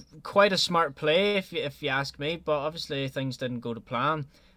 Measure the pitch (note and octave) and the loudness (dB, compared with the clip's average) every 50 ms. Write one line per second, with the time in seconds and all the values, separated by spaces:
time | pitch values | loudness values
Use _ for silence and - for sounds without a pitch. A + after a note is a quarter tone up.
0 | - _ - D#3+ - - - G3+ G3+ G#3 F#3+ E3+ - - F3 E3 E3 C#3+ C3+ - | -14 _ -20 -16 -10 0 4 6 6 6 6 2 0 2 4 2 2 2 0 -2
1 | D#3+ D3+ D#3 F3+ G3+ G#3 G#3 G3 F#3+ - F3 E3 B2+ C#3+ C3+ - D3+ C#3 C3 C3+ | 2 4 4 4 4 4 2 0 -2 -4 -6 -4 -4 -4 -6 -6 -4 -2 -2 -2
2 | C#3 - - - C#3+ D3+ E3+ E3 - - D3+ D3 C3+ D#3 E3 E3 - - D3+ C#3 | -2 -4 -6 -6 -4 -4 -4 -4 -2 0 0 0 0 -4 -6 -6 -8 -6 -4 -4
3 | C#3 C3+ C3 C#3+ C3+ C3+ B2+ - C3+ B2 B2 A#2+ A#2 A#2+ A#2 A2 - - B2+ A#2 | -4 -4 -4 -4 -4 -4 -4 -4 -6 -6 -6 -6 -6 -6 -6 -8 -8 -6 -2 0
4 | B2+ D3 D#3+ D#3 C#3+ - _ - _ _ _ | 0 0 0 0 -4 -8 _ -20 _ _ _